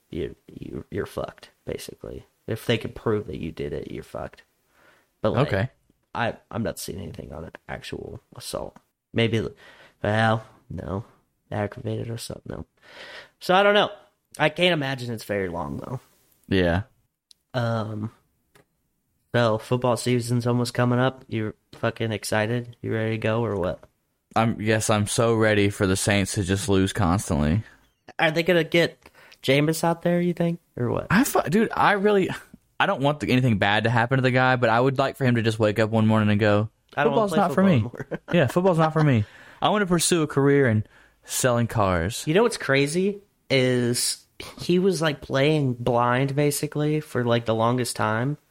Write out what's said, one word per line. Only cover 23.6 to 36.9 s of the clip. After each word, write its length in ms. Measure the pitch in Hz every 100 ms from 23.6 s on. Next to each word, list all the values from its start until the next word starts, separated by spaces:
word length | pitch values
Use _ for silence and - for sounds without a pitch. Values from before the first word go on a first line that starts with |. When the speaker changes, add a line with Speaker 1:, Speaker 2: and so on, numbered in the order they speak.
| 87 - - _ _ _ _ -
Speaker 2:
I'm, 240 | 113 104
yes, 300 | 107 110 -
I'm 160 | 107 104
so 280 | - 117 113
ready 340 | 110 107 101
for 160 | 101 98
the 80 | 95
Saints 380 | - 101 92
to 100 | -
just 240 | 90 95 95
lose 260 | 98 95
constantly. 680 | - 92 92 - 76 76 95 - - _ _ - -
Speaker 1:
Are 140 | 165
they 120 | 160
gonna 200 | 170 175
get 460 | 160 170 151 - - - - -
Jameis 400 | - 139 151 160
out 180 | 170 165
there, 180 | 175 175
you 120 | 175
think, 260 | 170 170 170 _ -
or 120 | 120
what? 160 | 110 -
Speaker 2:
I 120 | 185
fu-, 240 | 285 - -
dude, 220 | 180 226 -
I 180 | 139
really, 360 | 202 202 202 185 - - - _ -
I 60 | 151
don't 140 | 190
want 180 | 135 147
the, 120 | 87
anything 280 | 127 127 104
bad 240 | 101 104 110
to 40 |
happen 260 | 120 120 135
to 40 |
the 80 | 131
guy, 240 | 123 127 127
but 140 | 120
I 100 | 113
would 180 | 131 135
like 180 | 135 -
for 100 | 131
him 100 | 120
to 60 |
just 160 | 113 110
wake 180 | 107 107
up 120 | 110
one 160 | 110 110
morning 220 | 110 104
and 100 | 104
go, 300 | 107 104 107 - _